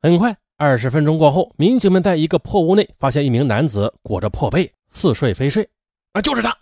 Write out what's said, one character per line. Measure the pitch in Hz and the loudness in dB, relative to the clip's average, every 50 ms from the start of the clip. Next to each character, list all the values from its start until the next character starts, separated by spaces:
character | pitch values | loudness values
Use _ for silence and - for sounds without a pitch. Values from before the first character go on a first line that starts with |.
| - | 2
很 | 156 175 170 | 2 2 2
快， | 208 240 208 _ _ _ _ | 2 0 -4 _ _ _ _
二 | _ 147 147 131 | _ 0 0 0
十 | 120 110 131 | 0 -2 -2
分 | 120 156 151 | 0 0 0
钟 | 147 160 | 0 2
过 | 160 156 147 139 | 2 2 2 2
后， | 180 180 - _ | 2 -2 -4 _
民 | _ 147 190 254 254 | _ 0 2 2 2
警 | - 196 | 2 2
们 | 185 190 175 | 2 2 2
在 | 202 180 | 0 0
一 | 160 156 | 0 0
个 | 160 - - | 0 -2 -2
破 | _ - - 208 | _ -2 -2 0
屋 | 170 160 190 | 2 2 2
内 | 208 202 - - _ | 2 2 0 -4 _
发 | - 135 | -4 -2
现 | 117 147 143 | 0 0 0
一 | 139 | 0
名 | 120 117 143 | 0 0 0
男 | 135 107 107 151 | 0 0 0 0
子 | 151 104 101 101 95 _ _ _ | 0 0 -2 -2 -4 _ _ _
裹 | - 104 90 | -6 -6 -4
着 | 101 104 | -4 -6
破 | - - - 117 | -4 -4 -4 -2
被， | - 165 - - _ _ _ _ | 0 -2 -2 -2 _ _ _ _
似 | _ - - - 117 | _ -2 0 0 0
睡 | - - 123 101 | 0 -2 -2 -2
非 | - 131 143 | -2 -2 -2
睡。 | - 214 214 - _ _ _ _ _ _ _ _ _ | -2 -2 -4 -4 _ _ _ _ _ _ _ _ _
啊， | 208 | -4
就 | 202 - 277 | -4 -2 -4
是 | 240 220 | -4 -4
他！ | 233 233 _ | -6 -8 _